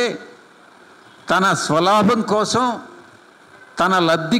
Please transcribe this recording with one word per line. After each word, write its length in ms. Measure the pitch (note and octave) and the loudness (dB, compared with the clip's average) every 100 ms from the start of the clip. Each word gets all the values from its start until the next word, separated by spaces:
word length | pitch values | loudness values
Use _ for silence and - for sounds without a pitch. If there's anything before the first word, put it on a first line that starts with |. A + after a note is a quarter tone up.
| A#3+ - - - - - - - - - - - - | -2 -6 -14 -20 -20 -20 -20 -20 -20 -20 -20 -14 -2
తన 140 | F3+ F#3+ E3 | 0 2 0
స్వలాభం 560 | - D3+ F3+ G#3+ G3+ A#3 F#3 | 0 0 2 4 4 0 0
కోసం, 320 | G#3 G#3 - B3+ A3 - - - - - - - - - - | -2 0 0 -2 -4 -12 -20 -20 -20 -20 -20 -20 -20 -14 -4
తన 140 | F3 F#3 E3+ | 0 2 2
లబ్ధి 300 | E3 D#3 A3+ | 0 0 -2